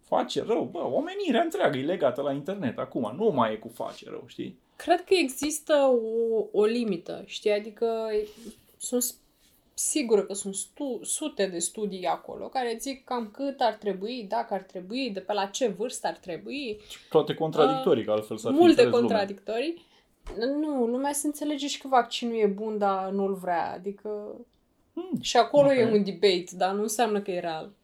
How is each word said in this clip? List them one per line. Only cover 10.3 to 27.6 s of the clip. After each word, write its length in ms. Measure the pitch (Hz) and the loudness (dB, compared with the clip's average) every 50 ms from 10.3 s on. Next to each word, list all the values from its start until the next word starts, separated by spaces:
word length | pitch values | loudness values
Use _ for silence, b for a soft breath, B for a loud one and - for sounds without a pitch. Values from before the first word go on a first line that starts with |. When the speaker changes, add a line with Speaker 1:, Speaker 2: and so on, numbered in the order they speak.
| 202 | -6
Speaker 2:
sunt 220 | 202 - 202 196 | -8 -8 -8 -8
stu-, 440 | - - - _ - 294 269 240 - - | -8 -10 -12 _ -8 -6 -6 -6 -6 -6
sute 420 | - - - 311 294 - - 196 | -6 -6 -4 -6 -8 -2 -2 -2
de 120 | 190 180 170 | -2 -2 -4
studii 460 | 165 - - 220 214 202 185 185 175 | -6 -6 -4 -6 -6 -6 -6 -4 -2
acolo 420 | 165 165 - - - - - - | -2 -2 -4 -6 -14 -12 -12 -12
care 300 | - - 262 247 240 226 233 | -6 -4 -4 -2 -2 -4 -6
zic 240 | - 277 262 269 _ | -6 -10 -10 -10 _
cam 260 | - 254 240 233 208 - | -6 -6 -6 -6 -8 -8
cât 220 | - 277 277 269 277 | -6 -6 -6 -2 0
ar 140 | 247 220 214 | 0 0 0
trebui, 520 | - - 208 185 185 196 220 254 254 214 190 | -2 -4 -4 -4 -4 -6 -8 -8 -8 -6 -4
dacă 240 | 220 233 226 - 208 | -4 -4 -4 -4 -6
ar 80 | 190 | -6
trebui, 480 | 185 - - 190 180 185 226 262 269 240 196 | -6 -10 -14 -14 -10 -6 -4 -4 -4 -4 -4
de 60 | 190 | -6
pe 140 | 185 - 208 | -6 -2 -2
la 120 | 202 196 | -2 -2
ce 220 | 196 196 - 269 | -4 -2 0 0
vârstă 400 | 226 185 175 220 254 - - - | 0 0 -2 -6 -6 -6 -4 -4
ar 100 | 165 160 | -6 -6
trebui. 640 | - - 185 165 - 196 220 247 285 285 226 208 B B B B B B B | -6 -10 -10 -10 -10 -8 -8 -8 -6 -6 -8 -8 B B B B B B B
Speaker 1:
Toate 240 | - 160 147 - 147 | 4 4 4 4 -2
contradictorii, 680 | - 160 160 151 156 151 - 269 - - 190 147 117 | -2 -2 0 4 4 4 6 4 2 4 4 4 4
Speaker 2:
Uh, 40 | 104 | 4
Speaker 1:
că 40 | 107 107 | 0 0
altfel 240 | 107 107 - 113 | 0 0 -4 -8
s-ar 140 | 110 - 233 | -6 -2 0
fi 60 | 269 | 6
Speaker 2:
multe 240 | 302 349 339 294 - | 8 8 10 10 8
Speaker 1:
înțeles 100 | 240 240 | 6 6
lumea. 160 | 240 240 240 | 6 4 4
Speaker 2:
contradictorii. 760 | 220 202 214 196 196 202 - _ - 220 233 277 320 339 B B B B B B _ _ _ _ - - 196 233 262 277 294 | 4 2 0 0 -2 -6 -12 _ -4 -2 -2 -2 -2 -6 B B B B B B _ _ _ _ -12 -6 -4 -2 -2 0 -2
Nu, 260 | 311 302 294 262 240 | -2 -2 0 0 0
lumea 260 | 226 240 254 277 285 | 0 0 -2 -2 -2
se 160 | 285 285 - | -2 -2 -4
înțelege 400 | 302 294 - 311 302 302 269 285 | -4 -4 -2 -4 -4 -2 -2 -4
și 140 | 285 - - | -6 -6 -8
că 60 | - | -4
vaccinul 480 | 269 262 247 240 240 - - 247 233 226 | 2 4 4 4 2 -4 -6 -4 -4 0
e 100 | 226 214 | 2 2
bun, 320 | 202 196 196 220 220 214 | 2 2 -2 -6 -4 -2
dar 320 | 208 202 196 196 190 190 190 | 0 2 2 2 0 -2 -2
nu-l 220 | 196 196 196 196 196 | -2 0 0 0 -2
vrea, 380 | 185 180 180 175 165 - - - | -2 -2 -2 0 0 -2 -2 -6
adică 600 | 180 185 202 202 - _ 208 214 208 208 214 220 233 240 _ _ _ _ _ _ _ _ _ _ | -8 -8 -10 -10 -10 _ -8 -8 -8 -10 -12 -14 -16 -18 _ _ _ _ _ _ _ _ _ _
Speaker 1:
Hmm, 280 | 330 359 370 320 - | -12 -8 -6 -6 -6
Speaker 2:
și 160 | - - - | -4 4 4
acolo 360 | 247 220 226 - 294 277 277 277 | 4 4 8 6 6 6 8 6
e 120 | 254 226 | 4 4
Speaker 1:
ok. 80 | 226 214 | 4 4
Speaker 2:
un 100 | 208 196 | 4 2
debate, 460 | 196 180 170 - 202 185 175 175 - 180 | 2 0 2 4 4 4 4 -2 -6 -2
dar 160 | 180 180 185 196 | -2 0 0 0
nu 80 | 208 | -2
înseamnă 400 | 208 226 - - 240 220 208 202 | -2 -2 0 0 2 2 2 -2
că 100 | 202 196 | -2 -2
e 80 | 180 180 | -4 -4
real 320 | 170 170 160 156 | -4 -4 -6 -6